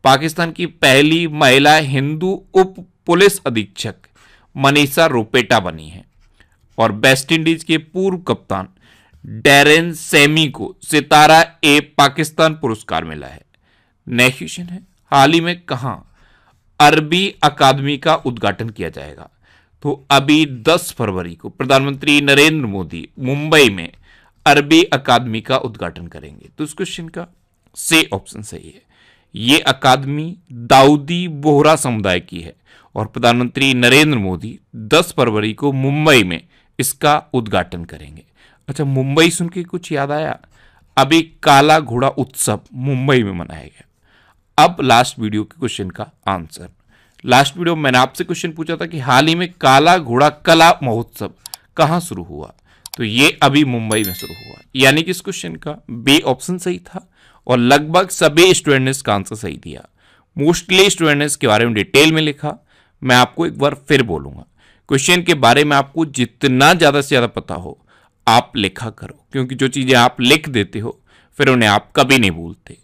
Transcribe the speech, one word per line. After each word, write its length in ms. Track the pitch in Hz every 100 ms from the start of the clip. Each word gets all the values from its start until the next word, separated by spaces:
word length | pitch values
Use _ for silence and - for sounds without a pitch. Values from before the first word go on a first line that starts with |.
पाकिस्तान 480 | 135 135 156 156 170
की 140 | 156 175
पहली 600 | _ 147 135 147 165 170
महिला 480 | 151 143 131 147 156
हिंदू 560 | 147 135 139 156 185 190 _
उप 220 | 190 190 - - _ -
पुलिस 340 | 170 202 - 139
अधीक्षक 500 | 117 101 - 117 - _ _ _ _ _ -
मनीषा 500 | 139 147 143 170 165
रोपेटा 540 | 127 107 127 107 117
बनी 280 | 90 80 78
है। 140 | 90 _ _ _ _ _ _ _ -
और 140 | 113
वेस्टइंडीज 720 | 104 131 135 - 165 160 160
के 140 | - 160
पूर्व 400 | 156 180 190 185
कप्तान 500 | 180 113 _ 98 95 _ _ _ _ _
डैरेन 680 | - 107 143 143 143 160 170
सैमी 540 | 156 - 156 143 156 151
को 280 | - 101 -
सितारा 560 | - 156 143 151 151 160 165 _
ए 160 | 156 147 143 -
पाकिस्तान 560 | 143 139 151 - 160
पुरस्कार 500 | 156 131 110 - 82
मिला 240 | 80 78 65
है। 140 | 73 _ _ _ _ _ _ -
नेक्स्ट 300 | 120 127 131
क्वेश्चन 260 | 85 -
है, 180 | 175 180 _ _ _
हाल 280 | 139 139
ही 80 | 165
में 180 | 165 175
कहाँ 360 | - 127 131 95 _ _ _ _ _ _ _ _
अरबी 480 | 147 156 151 175 190 -
अकादमी 540 | 151 143 135 139 139 143
का 180 | 165 160
उद्घाटन 540 | 131 117 101 95 113
किया 200 | 104 85
जाएगा? 400 | 85 71 73 76 _ _ _ _ _
तो 220 | - 135 _
अभी 340 | 139 139 151 160 123
दस 280 | 110 170 -
फरवरी 440 | - 110 92 87 85
को 140 | -
प्रधानमंत्री 680 | _ 131 135 139 135 151 147
नरेंद्र 460 | 143 139 156 156 120
मोदी 400 | 98 87 82 - -
मुंबई 500 | 127 143 151 156 127
में 220 | 92 82 _ _ _ _ _ 151
अरबी 380 | 143 143 165
अकादमी 580 | - 135 135 123 123 110
का 160 | 110 135
उद्घाटन 500 | 123 104 87 85 85
करेंगे। 420 | 78 73 - - -
तो 60 |
इस 100 | 151
क्वेश्चन 340 | - 180 - 165
का 200 | 170 175 _ _ _ _ -
सी 300 | - 160 -
ऑप्शन 280 | 95 - -
सही 280 | 107 85 82
है। 120 | 233 _ _ _ _ _ 104
ये 240 | 117 151
अकादमी 760 | - 131 135 131 135 147 160 185 _
दाऊदी 760 | 123 117 135 135 147 143 170 180
बोहरा 480 | 147 151 143 151 156
समुदाय 440 | 135 113 98 90
की 220 | 87 90
है 120 | 82 _ _ _ _ -
और 100 | 107
प्रधानमंत्री 680 | 120 120 120 123 131 135
नरेंद्र 440 | 123 123 135 156 131
मोदी 400 | 95 90 107 - _ 120
दस 380 | 107 151 170 -
फरवरी 360 | 117 107 107
को 180 | 107 143
मुंबई 520 | 135 135 143 156 135
में 180 | 92 82 _ _ _ -
इसका 380 | 131 - 151 151 -
उद्घाटन 520 | 127 110 95 87 87 85
करेंगे। 380 | 78 71 76 _ _ _ _ -
अच्छा, 140 | 139
मुंबई 460 | 143 135 135 147 165
सुन 200 | - 170
के 140 | 180
कुछ 280 | 175 180 -
याद 200 | 147 139
आया? 260 | 147 156 - _ _ _ _ _ -
अभी 240 | 135 165 160 _
काला 360 | 151 139 147 160
घोड़ा 280 | 127 120 135
उत्सव 520 | 139 127 - - 107 _
मुंबई 500 | 131 131 131 135 131
में 80 | 104
मनाया 320 | 87 82 78
गया। 260 | 67 _ _ _ _ _ _ _ _ -
अब 200 | 170 175
लास्ट 380 | 131 117 - -
वीडियो 240 | 107 107
के 160 | 104 -
क्वेश्चन 300 | 123 - 92
का 200 | - 107 _ -
आंसर। 420 | 95 80 - 87 _ _ _ _ _
लास्ट 340 | 123 123 139 175
वीडियो 180 | 170 160
में 80 |
मैंने 140 | 143 127
आपसे 260 | 131 -
क्वेश्चन 280 | 175 170 175
पूछा 240 | 160 156 165
था 100 | 170
कि 140 | 165
हाल 280 | 127 127 156
ही 80 | 165
में 160 | 180 _
काला 360 | 139 135 160 180
घोड़ा 320 | 135 120 147
कला 400 | 151 - 165 165 -
महोत्सव 480 | 131 113 117 - 104 _ - - _ -
कहाँ 220 | 151 175
शुरू 240 | 175 95
हुआ? 300 | 85 73 76 _ _ _ -
तो 100 | -
ये 340 | 113 113 147 -
अभी 200 | 139 143 143
मुंबई 380 | 120 110 107
में 100 | 101
शुरू 200 | 92 101 95
हुआ, 260 | - - _ 131
यानी 280 | 135 147
कि 80 | 165
इस 100 | 180
क्वेश्चन 340 | 196 185 175 -
का 220 | 151 147 -
बी 300 | 113 117 151
ऑप्शन 360 | - 127 - 180
सही 220 | 180 180
था 280 | - 185 _ _ _ _ -
और 100 | 123
लगभग 520 | 120 143 151 175 185
सभी 440 | - 160 147 185
स्टूडेंट 300 | 175 151 135
ने 80 | 131
इसका 220 | 135 -
आंसर 220 | 104 95 110
सही 200 | 104 73
दिया। 300 | 85 67 - _ _ _ _ -
Mostly 520 | 147 170 - 185 202
स्टूडेंट 280 | 190 160 143
ने 80 | 147
इसके 220 | - 123
बारे 180 | 107 120
में 80 |
डिटेल 380 | 107 95 135 156
में 80 | 160
लिखा। 340 | 151 139 151 214 _ _ _ _
मैं 140 | 131 123
आपको 300 | 123 - 165
एक 100 | 107
बार 160 | 143 139 -
फिर 160 | 143
बोलूँगा, 420 | 113 80 69 67 - _ _ _ _
क्वेश्चन 320 | 135 151 180
के 120 | 175 156
बारे 280 | 117 127
में 120 | 147 139
आपको 280 | 139 160 160
जितना 640 | 127 120 _ 139 127 143
ज़्यादा 280 | 175 151 143
से 60 | 139
ज़्यादा 200 | 135 120
पता 260 | - - 82
हो 220 | 87 69 _ _ _ _ -
आप 240 | 113 - 117
लिखा 340 | 98 - 113
करो, 360 | - 98 - _
क्योंकि 240 | 135 127 131
जो 120 | 135
चीज़ें 260 | 139 131 127
आप 260 | 120 -
लिख 280 | 123 156 156
देते 300 | 123 101 110
हो 200 | 113 - _ _ _ -
फिर 100 | 135
उन्हें 200 | 127 110
आप 220 | 104 - -
कभी 220 | 131 135
नहीं 140 | 101
भूलते। 460 | 82 85 - _ -